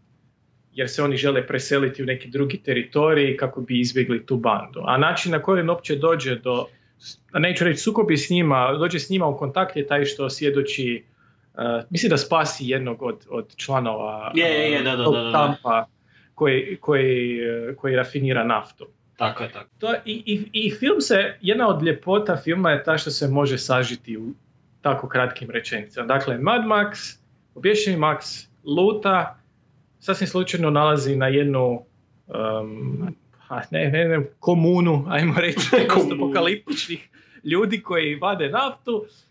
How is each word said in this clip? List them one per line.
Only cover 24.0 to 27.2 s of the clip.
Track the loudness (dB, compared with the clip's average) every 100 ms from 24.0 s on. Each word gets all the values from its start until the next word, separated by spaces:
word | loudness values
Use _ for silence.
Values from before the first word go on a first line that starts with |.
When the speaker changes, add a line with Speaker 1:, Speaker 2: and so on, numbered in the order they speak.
| -10 -10
Speaker 1:
u | -10 -14 _ _ _ _
tako | -2 -2 -2
kratkim | -2 -2 -4 -8
rečenicama. | -8 -6 -8 -8 -8 -2
Dakle, | 0 0 -2
Mad | 0 0
Max, | 2 0 0 -4 -14 -16